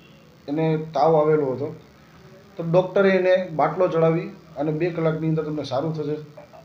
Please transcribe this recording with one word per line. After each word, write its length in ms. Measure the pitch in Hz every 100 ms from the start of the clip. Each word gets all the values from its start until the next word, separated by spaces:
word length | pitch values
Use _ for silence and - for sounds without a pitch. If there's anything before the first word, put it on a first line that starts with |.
| - - - - -
એને 280 | 151 160 156 -
તાવ 220 | 139 156 160
આવેલો 360 | 151 151 135
હતો, 220 | 123 156 165 - - - - - - - -
તો 80 | 165
ડૉક્ટરે 400 | 175 185 202 196
એને 380 | 185 185 185 180
બાટલો 400 | 151 151 175 180
ચડાવી 420 | 165 160 165 196 - - 131
અને 160 | 151
"બે 180 | 151 180
કલાકની 380 | 165 160 156 160
અંદર 160 | 156
તમને 200 | 151 151
સારું 300 | 135 131 160
થશે" 220 | 156 147 147 - - - -